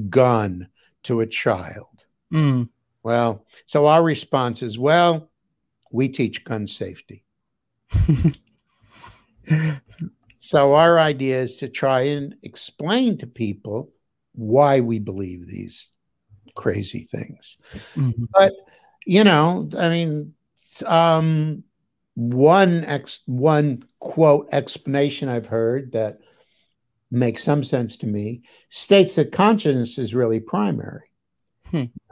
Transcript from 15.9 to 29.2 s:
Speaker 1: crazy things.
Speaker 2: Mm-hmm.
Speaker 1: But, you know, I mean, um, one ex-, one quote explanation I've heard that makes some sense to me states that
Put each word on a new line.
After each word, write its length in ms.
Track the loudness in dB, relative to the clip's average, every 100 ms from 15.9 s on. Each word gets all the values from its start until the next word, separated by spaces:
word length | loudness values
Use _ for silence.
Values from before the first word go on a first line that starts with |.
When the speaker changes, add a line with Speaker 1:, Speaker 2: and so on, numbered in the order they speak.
| _ _ _ _ _ _
Speaker 1:
crazy 460 | -8 -4 -4 -6 -12
things. 580 | -12 -12 -12 -18 -20 -20 _ -20 -10 -4
Speaker 2:
Mm-hmm. 300 | -2 -4 0
Speaker 1:
But, 220 | 4 4 0 -14 _ _ _ 2
you 160 | 4
know, 440 | 6 6 4 0 -4 -2
I 140 | 0
mean, 440 | 0 -2 -4 -8 -16 _ _ -18 -10 0
um, 800 | 4 4 4 2 0 -2 -6 -14 _ _ _ _
one 720 | -6 -4 4 6 6 4 2 -2
ex-, 380 | -6 -8 -14 -8
one 580 | 0 2 4 2 -2 -10 _
quote 500 | -6 4 4 4 2
explanation 800 | -6 -6 -10 -4 -2 -2 -4 -6
I've 180 | -6 -4
heard 460 | -2 -2 -2 -4
that 260 | -6 -6 -8 _ _ _ _ _ _ _ _ _
makes 340 | -2 0 -2
some 200 | -2 -2
sense 340 | -2 -4 -4 -8
to 100 | -6
me 360 | -6 -8 -10 _ _ _
states 460 | -8 0 0 2
that 160 | 0